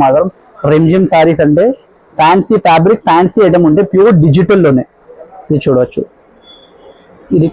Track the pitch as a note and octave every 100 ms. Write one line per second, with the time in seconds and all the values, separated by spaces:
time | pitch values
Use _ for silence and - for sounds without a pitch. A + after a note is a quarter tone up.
0 | C3+ C#3+ F#3 - _ - C#3+ D#3 D#3+ F#3
1 | F3+ E3 D#3+ D#3+ D3+ D3+ A3+ C4+ _ _
2 | _ - D#3 F#3+ - G#3+ - E3 F3 A3+
3 | - E3 F#3 - F#3+ F3 E3 D#3+ G3+ F#3
4 | G#3+ F3 D#3 D3 F3+ G3 D#3+ C3 - _
5 | _ - - - - D3+ D3+ B2 B2 -
6 | - _ _ _ _ - _ _ - -
7 | _ - - F3 D#3+